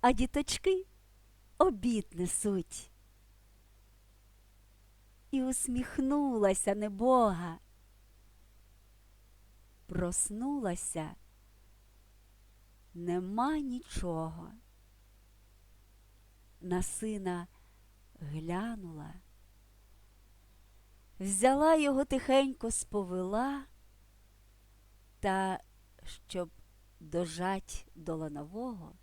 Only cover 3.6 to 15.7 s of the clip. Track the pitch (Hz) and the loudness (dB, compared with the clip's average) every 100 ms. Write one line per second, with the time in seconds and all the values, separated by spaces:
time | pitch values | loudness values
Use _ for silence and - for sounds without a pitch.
3.6 | - - - - - - - - - - | -20 -20 -20 -20 -20 -20 -20 -20 -20 -20
4.6 | - - - - - - - 269 254 262 | -20 -20 -20 -20 -20 -20 -4 -2 0 -2
5.6 | - 247 247 - 262 285 285 233 202 196 | -2 -2 -2 0 0 2 2 4 4 4
6.6 | - 202 208 196 240 254 226 175 175 165 | 0 0 -2 0 4 6 6 2 -4 -8
7.6 | - - - - - - - - - - | -14 -20 -20 -20 -20 -20 -20 -20 -20 -20
8.6 | - - - - - - - - - - | -20 -20 -20 -20 -20 -20 -20 -20 -20 -20
9.6 | - - - 170 175 175 - 208 262 285 | -20 -20 -8 -2 -2 0 -2 -2 -2 -2
10.6 | 220 175 - 170 156 - - - - - | -2 -4 -4 -6 -6 -10 -20 -20 -20 -20
11.6 | - - - - - - - - - - | -20 -20 -20 -20 -20 -20 -20 -20 -20 -20
12.6 | - - - 170 175 180 185 208 254 311 | -20 -20 -20 -8 -2 -2 0 0 0 0
13.6 | 277 247 - - 180 160 160 160 165 220 | -2 -6 -6 -4 -2 -2 -4 -8 -14 -18
14.6 | - - - - - - - - - - | -20 -20 -20 -20 -20 -20 -20 -20 -20 -20
15.6 | - | -20